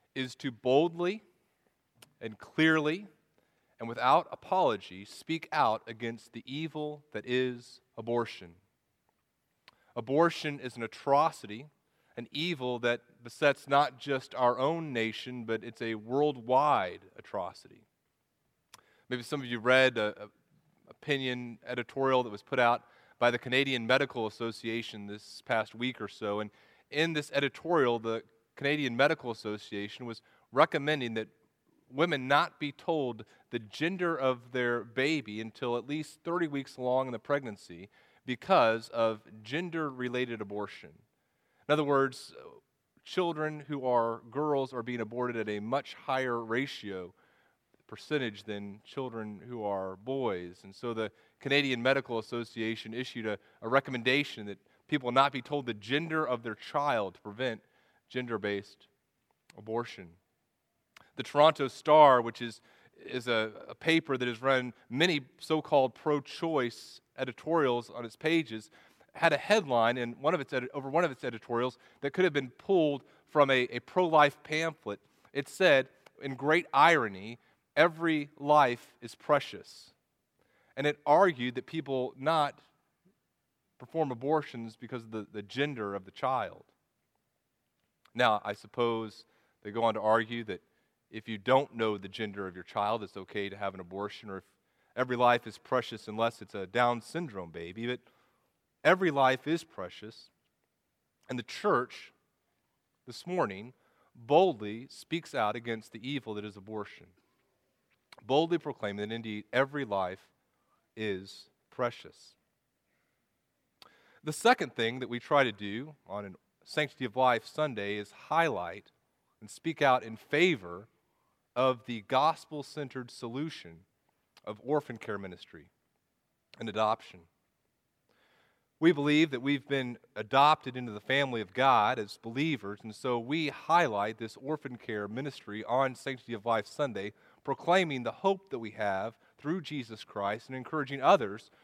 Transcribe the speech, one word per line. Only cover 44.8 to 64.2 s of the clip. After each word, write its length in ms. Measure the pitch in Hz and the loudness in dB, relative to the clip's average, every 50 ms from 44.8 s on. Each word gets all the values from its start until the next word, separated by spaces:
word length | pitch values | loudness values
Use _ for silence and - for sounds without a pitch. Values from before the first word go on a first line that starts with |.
| 117 | -6
being 160 | 123 123 120 | -4 -4 -6
aborted 380 | 113 107 120 123 123 123 117 113 | -6 -6 -4 -4 -4 -2 -2 -4
at 100 | 107 107 | -4 -4
a 140 | 104 104 | -4 -6
much 320 | 104 110 131 143 - - - | -4 -4 -4 -4 -4 -6 -14
higher 500 | - - - 135 131 131 127 120 117 117 | -12 -6 -4 -2 -2 -2 -2 -2 -4 -4
ratio, 680 | 110 113 123 139 139 - - - 101 95 92 90 87 - _ _ _ _ _ _ _ _ _ _ _ _ _ _ - | -2 -2 -2 -2 -4 -6 -10 -10 -10 -10 -10 -10 -12 -16 _ _ _ _ _ _ _ _ _ _ _ _ _ _ -20
percentage, 560 | - - - - 151 147 131 113 101 101 - | -20 -16 -10 -4 -4 -4 -4 -4 -8 -10 -10
than 380 | 110 104 101 101 101 98 107 _ | -10 -10 -10 -10 -12 -14 -16 _
children 560 | - - 143 131 127 113 113 110 107 104 92 76 123 | -16 -12 -10 -10 -8 -8 -10 -10 -10 -12 -14 -14 -12
who 160 | 123 117 107 | -10 -6 -4
are 320 | 101 101 95 95 95 95 | -4 -2 -2 -4 -6 -8
boys. 640 | 95 104 123 135 139 127 113 98 90 90 87 90 - - | -10 -8 -6 -4 -2 -2 -2 -2 -4 -6 -10 -14 -16 -20
And 120 | 98 98 | -20 -16
so 180 | - - 120 113 | -10 -8 -6 -4
the 160 | 110 110 101 - _ _ _ _ _ | -4 -4 -4 -6 _ _ _ _ _
Canadian 420 | - 131 139 143 139 135 127 117 | -4 0 2 2 2 2 0 0
Medical 380 | 120 131 135 135 131 - 120 113 | 2 2 2 2 0 -4 -4 -6
Association 760 | 110 - - 117 117 - - 117 110 110 113 107 - 110 110 | -6 -6 -6 -8 -8 -8 -6 -4 -4 -4 -4 -6 -8 -10 -10
issued 320 | 123 127 - - 120 110 | -10 -10 -10 -8 -8 -6
a, 120 | 110 104 98 _ _ _ _ | -4 -6 -6 _ _ _ _
a 80 | - 113 | -4 0
recommendation 760 | 123 135 135 - 131 123 113 127 131 143 139 - - 113 104 101 | 2 2 2 0 -6 -4 0 2 2 2 0 -2 -6 -12 -12 -12
that 100 | 98 - _ _ _ _ _ - | -12 -14 _ _ _ _ _ -4
people 240 | 151 143 127 123 120 | -4 -4 -2 0 4
not 180 | 135 139 139 | 4 4 4
be 100 | 131 131 | 2 -4
told 240 | 120 - 147 143 131 | -8 -6 -6 -6 -4
the 80 | 120 110 | -4 -8
gender 540 | 101 98 107 131 147 170 160 160 160 156 123 | -8 -4 -2 -2 -2 -2 -2 -2 -2 -2 -2
of 160 | 127 117 117 | -4 -4 -4
their 120 | 117 107 | -8 -10
child 580 | - - - - 147 143 147 131 113 101 95 90 | -10 -10 -6 -4 -2 0 2 2 0 0 -2 -6
to 80 | - | -10
prevent 400 | - 104 101 113 131 123 113 110 _ _ _ _ _ _ _ _ _ - | -14 -12 -8 -4 -4 -4 -4 -6 _ _ _ _ _ _ _ _ _ -10
gender-based 760 | - 127 127 120 117 104 95 104 101 98 101 - - _ _ _ _ _ _ _ _ _ _ _ _ _ _ _ - - | -8 -6 -6 -4 -4 -4 -2 -2 -2 -4 -6 -8 -16 _ _ _ _ _ _ _ _ _ _ _ _ _ _ _ -20 -16
abortion. 520 | 104 110 110 117 117 113 - - 92 85 85 87 _ _ _ _ _ _ _ _ _ _ _ _ _ _ _ - - _ _ | -10 -6 -6 -6 -6 -6 -10 -16 -18 -20 -20 _ _ _ _ _ _ _ _ _ _ _ _ _ _ _ _ -20 -20 _ _
The 80 | - 127 | -12 -10
Toronto 460 | - - 147 147 160 151 - 143 123 | -2 4 6 8 8 8 4 0 -6
Star, 520 | - - - 156 151 156 151 139 131 123 | -6 -4 2 6 10 10 12 12 10 8
which 200 | 117 117 113 - | 6 2 -4 -6
is, 180 | 120 117 104 - _ _ _ _ _ _ _ - - | -8 -8 -10 -12 _ _ _ _ _ _ _ -20 -14
is 240 | - 120 127 113 123 | -8 -8 -6 -2 0
a, 220 | 117 110 110 110 107 - - - | 2 2 2 0 -4 -12 -18 -18
a 60 | - | -16
paper 420 | - - 165 160 165 160 - 135 | -6 0 2 2 2 2 0 -2
that 100 | 123 | -2